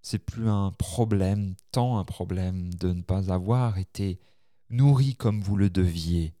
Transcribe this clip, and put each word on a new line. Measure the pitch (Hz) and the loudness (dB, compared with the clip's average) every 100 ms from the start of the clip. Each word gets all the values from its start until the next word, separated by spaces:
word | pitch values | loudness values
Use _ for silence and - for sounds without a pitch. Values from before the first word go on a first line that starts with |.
C'est | - 107 | -4 -6
plus | - 113 113 | -6 -4 0
un | 101 98 | 2 0
problème, | - - - 110 101 95 104 98 92 _ | -4 -6 -2 0 2 2 0 -2 -8 _
tant | - 123 117 | -2 0 -2
un | |
problème | 90 - 90 92 92 92 90 | -4 -8 -6 -4 -4 -4 -6
de | 87 90 | -4 -2
ne | 90 | -2
pas | 87 92 92 | -2 -2 0
avoir | 92 92 123 123 95 | -2 0 0 0 -4
été | 95 - 98 92 _ _ _ _ _ | -6 -6 -6 -6 _ _ _ _ _
nourri | 120 143 135 135 | 4 6 6 2
comme | 127 113 104 | 2 0 0
vous | 98 98 | 0 2
le | 101 | 2
deviez. | 92 90 85 82 85 80 - | 4 2 0 0 0 -2 -6